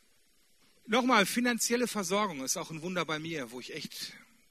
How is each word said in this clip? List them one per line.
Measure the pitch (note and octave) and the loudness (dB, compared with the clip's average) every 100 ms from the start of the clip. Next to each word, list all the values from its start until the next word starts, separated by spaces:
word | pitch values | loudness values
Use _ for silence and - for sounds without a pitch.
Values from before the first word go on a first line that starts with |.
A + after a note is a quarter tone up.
| _ _ _ _ _ _ _ _ - | _ _ _ _ _ _ _ _ 0
Nochmal, | A3+ B3+ B3+ C#4 | 2 6 6 6
finanzielle | B3 B3 A#3 - A#3+ A#3+ | 2 0 2 2 2 2
Versorgung | G#3+ E3+ G3+ G#3 C#3+ | -2 0 0 0 -2
ist | C3 F3+ | -2 -2
auch | D#3 | -4
ein | D#3+ | -6
Wunder | F3 F3+ | -4 -2
bei | D#3 D#3 | -2 -2
mir, | E3 D#3 A#2 | -4 -6 -6
wo | B2 | -10
ich | - | -10
echt, | D3+ - - - - - - _ | -10 -10 -10 -10 -12 -20 -20 _